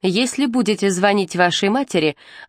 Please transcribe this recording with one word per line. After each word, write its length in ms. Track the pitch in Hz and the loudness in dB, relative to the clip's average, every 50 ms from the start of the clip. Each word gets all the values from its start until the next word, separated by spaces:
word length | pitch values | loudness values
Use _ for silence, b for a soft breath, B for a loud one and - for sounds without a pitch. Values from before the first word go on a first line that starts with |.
Если 440 | - 190 175 220 254 247 - 269 285 | -2 0 0 2 0 0 0 -2 -2
будете 440 | 247 226 254 202 214 214 - 196 196 | 0 0 0 0 0 0 0 0 -2
звонить 460 | 185 180 196 202 202 202 185 - - | 0 2 2 2 2 2 -2 -2 0
вашей 340 | 175 180 175 - - 202 196 | 2 2 2 2 0 0 0
матери, 480 | 220 269 277 - - 170 156 151 - B B B B B B | 0 0 -2 -2 -2 0 0 0 -2 B B B B B B